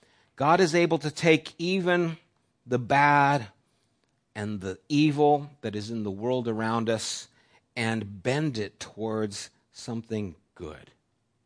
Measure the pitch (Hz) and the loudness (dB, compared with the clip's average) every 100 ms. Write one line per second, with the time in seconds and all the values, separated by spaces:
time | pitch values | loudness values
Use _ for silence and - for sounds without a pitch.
0 | _ _ _ - 139 175 180 170 170 156 | _ _ _ -2 2 4 4 4 2 0
1 | 147 - 160 160 156 - 170 190 180 175 | -4 0 4 4 2 -6 -2 0 0 0
2 | 170 160 _ _ _ _ 123 123 117 139 | 0 -4 _ _ _ _ -4 -2 2 4
3 | 147 143 139 143 107 _ _ _ _ _ | 6 6 4 2 -2 _ _ _ _ _
4 | _ _ _ 110 107 104 95 92 - 147 | _ _ _ -8 -6 -6 -6 -10 -2 2
5 | 151 143 147 147 147 - 110 104 104 117 | 2 4 4 4 -2 -10 -8 -6 -6 -6
6 | 104 98 117 127 117 110 113 117 113 110 | -6 -6 -2 -2 -2 -2 0 0 0 -2
7 | - - - _ _ _ _ - 113 113 | -2 -10 -12 _ _ _ _ -4 -2 -2
8 | 101 101 123 139 156 113 101 - - - | -6 -6 -2 0 -2 -4 -8 -10 -18 -8
9 | 110 110 107 101 - _ _ - - 117 | -4 -2 -4 -6 -16 _ _ -18 -10 -10
10 | 113 110 101 80 _ - 82 78 - _ | -6 -6 -6 -10 _ -16 -14 -14 -20 _
11 | _ _ _ _ | _ _ _ _